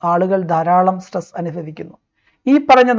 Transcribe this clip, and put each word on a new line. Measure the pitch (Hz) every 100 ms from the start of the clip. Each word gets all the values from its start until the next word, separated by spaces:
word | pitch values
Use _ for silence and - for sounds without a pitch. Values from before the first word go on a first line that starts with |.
ആളുകൾ | 170 175 185 190 170
ധാരാളം | 160 165 180 185 185
സ്ട്രെസ് | - 180 165 180
അനുഭവിക്കുന്നു. | 170 165 156 156 - - _ _ _ _ -
ഈ | 285 294
പറഞ്ഞ | 254 247